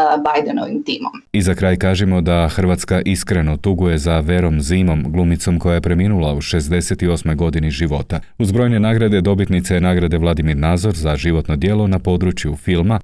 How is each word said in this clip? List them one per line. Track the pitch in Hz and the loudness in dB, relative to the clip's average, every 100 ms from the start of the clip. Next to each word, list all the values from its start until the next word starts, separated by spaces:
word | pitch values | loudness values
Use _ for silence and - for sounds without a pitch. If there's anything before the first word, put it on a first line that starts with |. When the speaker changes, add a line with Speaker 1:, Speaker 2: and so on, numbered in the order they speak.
| 151 151 147 151 | 2 2 0 0
Speaker 1:
Bidenovim | 147 - - 285 | -2 -4 -4 -6
timom. | 294 131 - - - | -6 -8 -8 -12 -6
Speaker 2:
I | 104 | -2
za | 90 90 | 0 0
kraj | 92 92 | 0 0
kažemo | 92 92 98 92 | 0 0 2 2
da | 82 87 82 | 2 2 0
Hrvatska | 90 90 90 - 92 | 0 0 0 0 -2
iskreno | - 90 - 90 78 76 | 0 -2 0 0 0 0
tuguje | 101 90 90 80 | -2 0 0 0
za | 82 82 | 0 0
Verom | 78 90 87 78 | 0 0 2 0
Zimom, | 71 92 92 78 69 | 0 2 2 0 0
glumicom | 82 87 82 - 85 | 0 0 0 0 0
koja | 90 85 | 2 0
je | |
preminula | 87 87 101 101 78 | 2 2 2 2 0
u | 71 | -2
šezdeset | - 87 73 87 85 92 | -2 -2 0 -2 -2 -2
osmoj | 90 82 80 78 | 0 0 -2 0
godini | 85 80 78 | 0 0 -2
života. | 71 82 71 - 80 - - | -2 -2 -2 -4 -6 -8 -4
Uz | 107 | 0
brojne | 104 120 113 | 2 2 2
nagrade, | 107 113 110 101 | 2 2 2 2
dobitnica | 92 98 98 92 90 90 | 2 0 2 0 0 0
je | |
nagrade | 92 90 87 82 | 2 2 0 0
Vladimir | 85 78 78 71 | 0 0 0 0
Nazor | 80 87 107 82 | 0 0 0 -2
za | 78 73 | -2 -2
životno | 82 82 - 76 | 0 -2 0 0
djelo | 92 107 104 | 0 2 2
na | 92 | 0
području | 95 90 92 87 76 76 | 0 0 0 -2 -4 -6
filma, | - 87 90 110 | -2 0 2 0